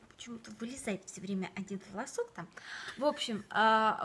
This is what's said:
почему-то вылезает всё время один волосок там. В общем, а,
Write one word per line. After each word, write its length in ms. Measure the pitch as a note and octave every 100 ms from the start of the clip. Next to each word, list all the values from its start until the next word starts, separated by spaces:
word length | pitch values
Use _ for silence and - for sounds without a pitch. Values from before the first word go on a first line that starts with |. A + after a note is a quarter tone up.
| - -
почему-то 360 | - A3+ A3 G#3
вылезает 420 | A#3 C4+ A#3+ F#3+ -
всё 140 | -
время 300 | F#3+ G3 F#3 -
один 260 | F#3+ G3 -
волосок 380 | G3 C4 - A#3+ -
там. 120 | E3+ - - - - -
В 60 | C#4+
общем, 380 | - - G#3+ -
а, 500 | - A3 A3 A3 -